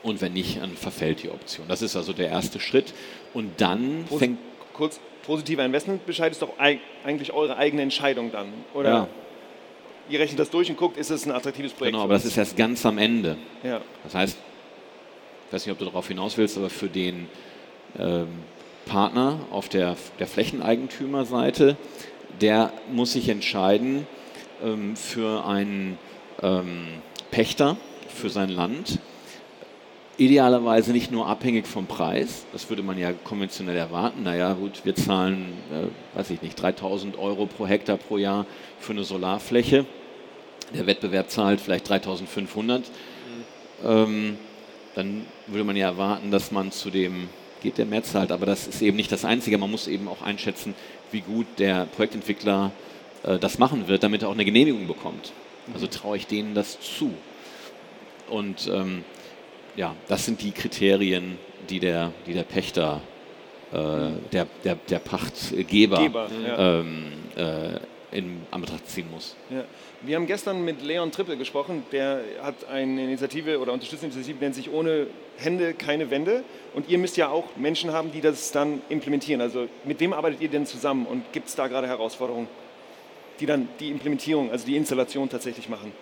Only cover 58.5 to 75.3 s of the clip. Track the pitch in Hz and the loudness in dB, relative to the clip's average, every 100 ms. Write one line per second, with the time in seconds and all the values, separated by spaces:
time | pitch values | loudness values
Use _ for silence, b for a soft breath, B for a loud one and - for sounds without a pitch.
58.5 | 90 92 95 92 92 85 B B B - | -4 -2 0 0 -4 -8 B B B -20
59.5 | - - - 87 80 - 98 - 113 104 | -20 -16 -6 -6 -6 -2 -2 0 -2 -4
60.5 | 98 - - 98 98 98 90 92 90 - | -4 -6 2 6 6 6 2 0 -10 -12
61.5 | - - 92 90 85 85 82 - 87 82 | -16 -6 -2 2 2 0 -4 -6 -4 -2
62.5 | 95 92 - 80 73 - - - - - | -2 0 0 0 0 -6 -16 -18 -20 -20
63.5 | - - 90 78 78 76 78 - 92 85 | -20 -6 -2 0 0 -2 -4 -2 -2 -2
64.5 | - 95 85 - 85 - 92 - - - | -2 -2 -2 -2 -2 -2 -4 -4 -8 -6
65.5 | - 95 101 104 92 107 113 107 110 113 | -4 2 6 8 8 4 2 -4 -4 -4
66.5 | 120 92 85 82 80 76 73 - - 82 | 4 6 6 2 -6 -8 -10 -12 -4 -2
67.5 | 80 80 82 - - - 101 90 87 82 | -2 -4 -6 -10 -18 -8 -6 -6 -8 -8
68.5 | - 82 80 - - 82 80 - - - | -8 -8 -10 -10 -10 -10 -10 -14 -16 -12
69.5 | 131 - B B B 127 156 - 196 202 | -10 -10 B B B -4 -2 0 -2 -2
70.5 | 185 170 151 143 170 165 151 180 143 135 | -2 -2 -4 -4 -2 -2 -2 -4 -4 -4
71.5 | 143 143 170 123 139 135 135 110 - 139 | -4 -2 -6 -4 -2 0 -2 -4 -8 -8
72.5 | 127 - 135 131 131 131 131 139 143 156 | -8 -6 -4 -2 -2 -2 -2 -2 -4 -2
73.5 | 151 127 127 117 151 156 127 131 143 139 | 0 0 -2 -6 -8 -8 -8 -8 -4 -4
74.5 | 131 123 151 160 156 139 - - | -4 -4 0 2 2 0 -6 -18